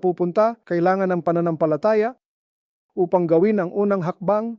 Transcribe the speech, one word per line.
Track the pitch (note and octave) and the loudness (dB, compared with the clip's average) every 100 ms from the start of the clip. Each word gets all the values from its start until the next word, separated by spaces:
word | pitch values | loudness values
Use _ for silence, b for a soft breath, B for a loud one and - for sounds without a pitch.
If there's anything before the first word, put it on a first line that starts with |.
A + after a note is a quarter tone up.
pupunta, | F3+ E3+ F3 E3+ A3 A#3 - | 0 -2 -2 2 0 -2 -6
kailangan | F3 F3 F#3+ F#3+ | -2 0 0 0
ng | F3+ | -2
pananampalataya | E3+ E3+ E3+ D#3+ D#3+ D3+ G#3+ A3 A3 C4 _ _ _ _ _ _ _ - | 0 0 0 0 0 0 0 2 0 -4 _ _ _ _ _ _ _ -4
upang | F3 F#3 E3+ | 0 2 2
gawin | D#3+ G3+ G#3 | 2 4 2
ang | F3 | -2
unang | G3+ G3+ G3 | -2 0 0
hakbang | E3 F3+ F#3 G#3 A3+ | -4 -4 -2 -2 -2